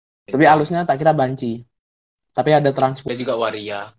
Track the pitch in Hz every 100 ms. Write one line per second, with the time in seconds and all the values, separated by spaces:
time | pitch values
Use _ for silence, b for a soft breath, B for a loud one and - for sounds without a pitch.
0 | _ _ - 131 156 156 151 175 170 139
1 | 156 151 131 135 120 117 - _ _ _
2 | _ _ _ - 135 151 143 135 131 135
3 | 127 123 127 117 110 107 104 101 104